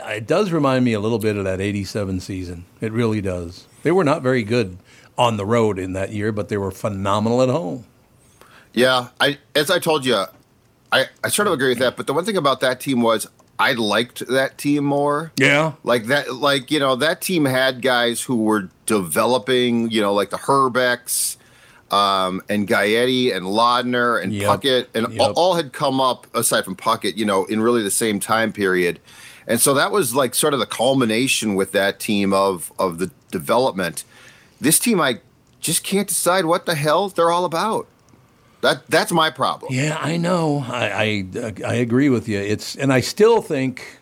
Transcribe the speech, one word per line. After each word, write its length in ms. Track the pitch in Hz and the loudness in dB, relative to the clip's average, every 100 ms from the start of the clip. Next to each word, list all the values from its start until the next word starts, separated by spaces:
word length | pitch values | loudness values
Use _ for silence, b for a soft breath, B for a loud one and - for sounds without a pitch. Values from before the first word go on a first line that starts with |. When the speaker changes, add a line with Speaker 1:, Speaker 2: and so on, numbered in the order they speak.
| 110 | -8
Speaker 1:
it 220 | 107 110 | -8 0
does 240 | 165 214 | 0 2
remind 340 | 165 139 131 123 | 2 2 4 2
me 80 | |
a 60 | 107 | 2
little 200 | 107 117 | 0 0
bit 160 | 107 104 | 0 0
of 80 | |
that 160 | 95 92 | -2 -2
'eighty-seven 600 | 101 101 98 110 98 92 | -2 -2 -4 -4 -4 -4
season. 420 | - 98 87 87 87 - | -6 -8 -8 -12 -16 -10
It 120 | 110 | -4
really 260 | 110 117 107 | -2 0 0
does. 440 | 95 90 85 85 - - | -2 -4 -8 -14 -20 -6
They 80 | 143 | 0
were 120 | 180 156 | 2 2
not 160 | 160 | 0
very 220 | 127 131 | 0 0
good 340 | 104 120 101 90 B B B - | 0 0 -2 -6 B B B 0
on 200 | 123 107 | 2 2
the 80 | 101 | 0
road 320 | 117 110 95 | 2 2 0
in 140 | 92 | -4
that 180 | 92 98 | -4 -4
year, 180 | 107 107 | -2 -2
but 160 | 107 101 | -4 -4
they 80 | 104 | -4
were 140 | 98 | -4
phenomenal 720 | 92 117 98 98 104 110 120 | -4 -6 -2 0 2 2 2
at 80 | 127 | 2
home. 360 | 139 180 131 113 _ _ _ _ b b b b | 0 -4 -8 -14 _ _ _ _ b b b b
Speaker 2:
Yeah, 360 | 107 127 127 120 - | 2 4 2 -2 0
I, 180 | 135 143 _ 147 | 0 0 _ -2
as 140 | 151 | 2
I 100 | 175 | 0
told 260 | 165 156 127 | 2 0 2
you, 180 | 110 92 - _ _ _ _ _ | 0 -2 -8 _ _ _ _ _
I, 140 | 120 131 - | 0 0 -4
I 60 | 110 | -4
sort 180 | - 208 | 0 0
of 60 | |
agree 160 | 156 135 | 2 0
with 100 | 123 | 2
that. 180 | 127 117 | 0 -2
But 100 | 120 | -2
the 60 | |
one 120 | 139 185 | -2 -2
thing 120 | 196 | 0
about 220 | 139 131 | 0 2
that 180 | 135 127 | 0 -2
team 220 | - 127 | -2 0
was 260 | 117 110 - - _ - | 2 2 -2 -14 _ -2
I 160 | 110 | 0
liked 520 | 123 107 101 123 - - | 0 0 0 0 -6 -2
that 300 | 131 135 - | 0 0 -2
team 260 | 147 147 | -2 0
more. 480 | 143 143 143 147 160 - | 0 0 0 -2 -4 0
Speaker 1:
Yeah. 360 | 139 143 156 - | 2 4 2 -2
Speaker 2:
Like 220 | - 120 107 | 0 0 2
that, 280 | 143 127 127 | -2 -2 -2
like, 360 | 143 143 120 | 0 0 0
you 80 | 151 | 0
know, 160 | 139 127 | 2 2
that 240 | 151 180 | 0 -2
team 240 | - 180 139 | -2 0 2
had 360 | 127 131 127 | 2 2 2
guys 400 | 131 123 120 117 | 0 2 2 -2
who 200 | - 120 | -2 0
were 260 | 110 107 92 - - | 2 0 -2 -10 -2
developing, 1040 | 110 87 82 113 127 123 127 123 120 117 | -2 0 0 2 0 0 0 2 0 0
you 100 | 110 | 0
know, 120 | 101 | 2
like 160 | 101 98 | 0 -2
the 80 | - | -4
Hrbeks, 1000 | - 139 135 120 127 120 - - - - b b b b _ | 0 2 2 2 0 0 -4 -4 -4 -8 b b b b _
um, 500 | 101 101 98 92 92 - | 2 2 2 0 -4 -4
and 180 | 104 98 | -4 0
Gaetti 680 | 110 101 113 127 127 123 | 0 2 2 2 2 0
and 120 | 95 92 | -2 -2
Laudner 760 | 104 117 123 123 123 120 113 | 0 2 2 0 0 0 0
and 120 | 95 | -2
Speaker 1:
Yep. 160 | 104 101 101 | -2 0 0
Speaker 2:
Puckett 260 | 139 127 - | 2 0 0
and 200 | 117 113 | -4 -4
Speaker 1:
Yep. 80 | 110 | 0
Speaker 2:
all, 100 | 120 | 0
all 200 | 104 175 170 | 2 2 2
had 160 | 147 | -2
come 300 | - 147 131 | -2 -2 2
up, 260 | 131 120 - | 0 -2 -4
aside 320 | 117 113 117 101 | -4 0 0 -2
from 100 | 95 | -4
Puckett, 400 | - 113 104 90 | -2 -2 -2 -2
you 100 | 107 | 0
know, 200 | 95 92 | 0 0
in 160 | 107 | 0
really 220 | 113 120 | 2 2
the 80 | 101 | 0
same 280 | - 117 101 | 0 0 -2
time 320 | - 113 110 | 0 0 0
period. 480 | 101 95 92 87 87 B B B B - | 0 0 2 0 -2 B B B B -4
And 140 | 117 | 0
so 120 | - 139 | 2 2
that 160 | 175 | 2
was, 240 | 208 139 123 | 0 0 0
like, 180 | 127 | -2
sort 200 | - 156 139 | 0 0 0
of 40 | |
the 60 | 104 | -2
culmination 880 | - 117 135 117 110 131 - 110 95 | 0 2 2 2 2 0 -2 0 -2
with 160 | 95 | 0
that 260 | 98 98 - | 0 0 -2
team 340 | - 104 98 | -2 0 2
of, 400 | 98 98 90 - - | 2 2 0 -8 -4
of 180 | 92 82 | -4 -2
the 140 | 92 - _ | -6 -8 _
development. 720 | 95 73 113 127 95 87 - - B B B B B | -8 0 0 0 -2 -6 -6 -14 B B B B B
This 200 | 143 165 | 0 2
team, 200 | 240 202 | 2 2
I 200 | 143 123 - _ _ _ | 0 -2 -10 _ _ _
just 220 | - 170 | -6 -4
can't 240 | - 196 196 | -2 -2 -2
decide 380 | - 175 185 160 | -2 0 2 2
what 200 | 175 - | 0 0
the 80 | 160 | -2
hell 320 | 151 156 196 | 2 2 0
they're 220 | 180 170 | 0 2
all 140 | 170 180 | 2 0
about. 420 | 165 208 180 - _ _ - _ _ _ _ | -2 -2 -4 -6 _ _ -20 _ _ _ _
That, 260 | 127 147 - | 0 0 0
that's 240 | 156 208 | 0 2
my 180 | 175 156 | 2 0
problem. 420 | 139 113 76 - | 0 -2 -2 -4
Speaker 1:
Yeah, 280 | 131 151 151 | -2 -2 -2
I 160 | 143 170 | -4 -2
know. 480 | 170 180 160 143 123 | 0 0 2 0 -2
I, 560 | 123 110 98 110 107 92 95 | -4 -2 -2 -2 -2 -4 -6
I, 180 | 120 92 | -8 -6
I 100 | 113 113 | -4 -2
agree 340 | 123 123 143 | 2 2 4
with 180 | 117 107 | 2 0
you. 120 | 101 | -4
It's, 360 | 101 107 - - | -2 -4 -6 -4
and 160 | 139 | 0
I 100 | 131 | 2
still 420 | - - 214 226 | 0 2 4 4
think 560 | 220 147 131 127 - - | 0 -2 -4 -6 -14 -20